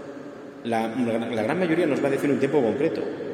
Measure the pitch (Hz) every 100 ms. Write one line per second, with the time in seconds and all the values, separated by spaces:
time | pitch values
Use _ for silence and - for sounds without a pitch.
0 | - - - - - - 120 113 113 123
1 | 117 113 113 113 110 170 180 160 160 123
2 | 139 139 147 123 135 151 113 101 160 -
3 | - - -